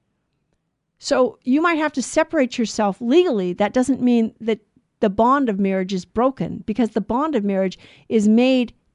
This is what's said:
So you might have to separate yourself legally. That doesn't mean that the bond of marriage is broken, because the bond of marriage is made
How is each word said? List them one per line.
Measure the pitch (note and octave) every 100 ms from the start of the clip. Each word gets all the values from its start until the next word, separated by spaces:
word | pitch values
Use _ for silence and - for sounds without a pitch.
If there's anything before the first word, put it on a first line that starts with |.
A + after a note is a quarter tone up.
| _ _ _ _ _ _ _ _ _ _
So | - C4 B3+ -
you | - C4+
might | F4 D#4+
have | D4+
to | C4+
separate | - D4+ D#4+ E4 B3+ -
yourself | A3 - G3+ G3
legally. | A#3+ D4+ F4+ A3 F3+
That | F3 -
doesn't | B3+ B3+ C4
mean | B3 A#3+ A3+ -
that | A3 G#3+ _ _ _ _
the | A3
bond | G3 A3+ C#4 C4
of | G3
marriage | G3 F#3+ F#3
is | F#3+ -
broken, | - B3+ C4 E3+ - -
because | G#3 A3+
the | -
bond | G3+ A#3+ D#4 C4+
of |
marriage | G3+ G3 F#3+ - - - -
is | A3+ G#3
made | A3 B3+ C4 A#3+ - _